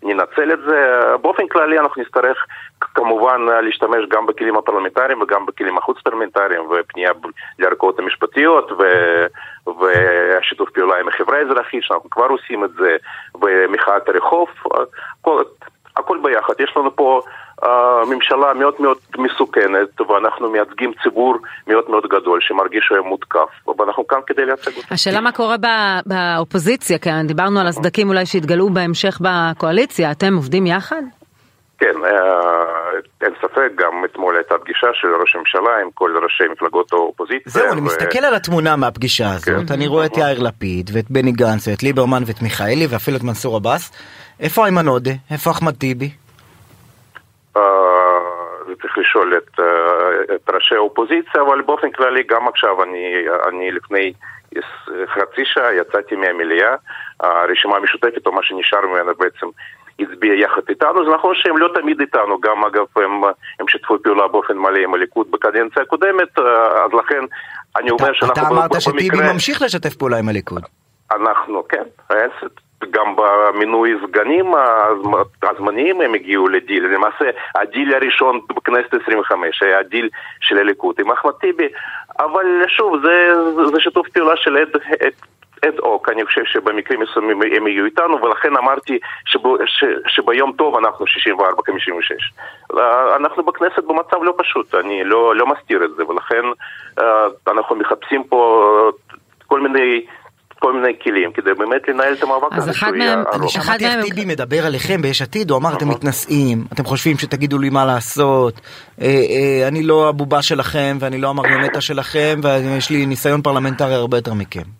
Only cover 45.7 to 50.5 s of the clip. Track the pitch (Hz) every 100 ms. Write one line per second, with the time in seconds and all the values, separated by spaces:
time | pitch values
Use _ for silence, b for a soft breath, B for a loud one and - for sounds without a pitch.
45.7 | 147 135 123 139 - _ _ - - -
46.7 | - - _ _ - _ _ _ 104 101
47.7 | 98 92 90 90 90 87 87 87 85 85
48.7 | 90 - - 92 110 90 87 - - 85
49.7 | 85 85 87 87 87 92 92 -